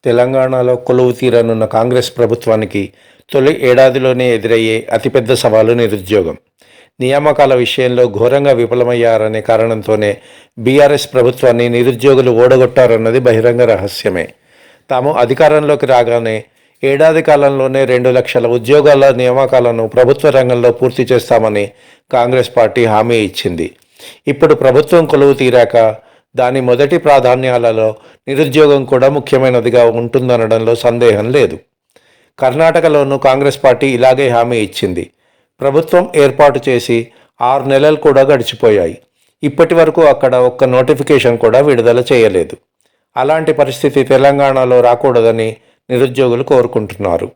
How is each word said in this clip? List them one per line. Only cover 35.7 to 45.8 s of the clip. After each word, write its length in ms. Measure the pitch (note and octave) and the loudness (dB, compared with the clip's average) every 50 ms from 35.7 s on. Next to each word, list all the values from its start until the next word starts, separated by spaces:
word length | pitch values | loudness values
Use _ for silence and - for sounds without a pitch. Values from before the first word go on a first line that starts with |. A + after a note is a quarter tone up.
| C3+ D#3 E3 - - F3 F3+ - - | 0 -2 -2 2 0 0 0 0 0
ఏర్పాటు 440 | D#3 C#3+ C3+ C3 - D3 C#3+ C3 C3+ - C#3 | 2 2 2 4 4 2 2 2 0 -4 -2
చేసి 400 | B2+ A#2+ A#2+ - A#2 A#2 A2+ - _ _ _ _ _ _ | -4 -2 -2 -2 -4 -4 -4 -8 _ _ _ _ _ _
ఆరు 220 | A#2+ B2 C3+ C#3 C3 | -4 -2 -2 -2 -2
నెలలు 320 | C3+ C3+ C3+ C#3+ D3+ D#3 | 0 0 2 2 2 0
కూడా 240 | D3+ - D3+ C3+ C3+ | 2 0 2 2 4
గడిచిపోయాయి. 760 | C3+ C3 D3 B2+ A#2 - - - - A#2 G#2+ G2 F2 E2 D#2+ - _ _ _ _ _ _ _ _ | 4 2 2 0 0 -6 -6 -2 0 2 2 2 0 -4 -6 -12 _ _ _ _ _ _ _ _
ఇప్పటి 320 | - C#3+ C#3+ C#3 E3 - E3 | -6 -6 0 0 0 2 2
వరకు 280 | E3 D#3+ D#3 - F3+ | 2 2 2 2 2
అక్కడ 320 | D#3+ D3 C3+ - - C3 B2 | 2 2 2 2 0 0 0
ఒక్క 300 | B2+ B2 B2+ B2 - C3+ | 2 0 0 0 0 -2
నోటిఫికేషన్ 760 | C3 B2 B2+ C3 C3 D3+ B2+ C#3 - D3+ C3 - B2 A#2+ A#2 | 0 2 0 0 0 -2 -2 0 0 0 2 2 0 -2 2
కూడా 220 | - A2 A2+ B2+ | 0 2 2 2
విడుదల 440 | C#3+ D3 C3+ A#2 A2+ A#2+ A#2+ B2 B2 - | 2 2 0 2 2 2 2 0 0 0
చేయలేదు. 440 | C3+ A#2+ A2+ G#2+ F#2 F2+ E2 - - _ _ _ _ _ _ _ _ _ _ _ _ | 0 2 2 2 0 -2 -4 -4 -10 _ _ _ _ _ _ _ _ _ _ _ _
అలాంటి 360 | B2+ C3 C#3 D#3 D#3+ D#3+ D3 | -6 -2 -2 -2 -2 -2 -4
పరిస్థితి 520 | D#3 D3 C#3+ C3+ B2+ - - C#3+ C3+ C#3 C3 | 0 0 -2 -2 -2 -4 -4 -2 0 -2 0
తెలంగాణలో 760 | C3 C3+ B2+ C3+ C#3 C#3 C#3+ C#3+ C#3 C3 C3 C3 B2 B2 B2 | 2 2 2 2 2 2 2 0 0 0 0 0 2 2 2
రాకూడదని 760 | B2 A#2+ B2 B2 - C3+ B2 A#2+ A2+ A2+ A2+ A2+ A2+ A2 A2 _ _ _ _ _ | 4 2 0 2 0 0 0 2 2 0 0 -2 -4 -6 -8 _ _ _ _ _